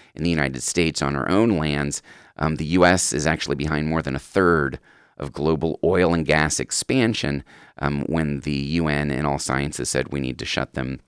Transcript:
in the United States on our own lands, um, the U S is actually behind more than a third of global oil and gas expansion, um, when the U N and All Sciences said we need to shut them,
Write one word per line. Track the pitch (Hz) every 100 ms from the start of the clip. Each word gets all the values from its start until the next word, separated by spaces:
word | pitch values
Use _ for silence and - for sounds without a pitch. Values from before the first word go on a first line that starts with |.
| -
in | -
the | 85
United | 82 69 65
States | - - 82 76
on | 69 69
our | 58
own | 95 117 92
lands, | 76 73 71 - - - - -
um, | 78 78
the |
U | 78 90
S | 87 95 -
is | 73 76
actually | 78 - 65
behind | 76 76 78
more | 80
than | 76
a | 69
third | - 101 90 82 69 67 - _ _ _
of | 71
global | - 76 80 82 -
oil | 80 95 90
and | 85
gas | 73 76 76 -
expansion, | 65 - - 131 113 110 - 71 - - - -
um, | 71 71 -
when | 80 76 71
the | 73
U | 71 69 82 80
N | 73 73
and | 65 76
All | 71
Sciences | - 67 71 - 65
said | 64 67
we | 71
need | 65 62
to | -
shut | - 67
them, | - 64 65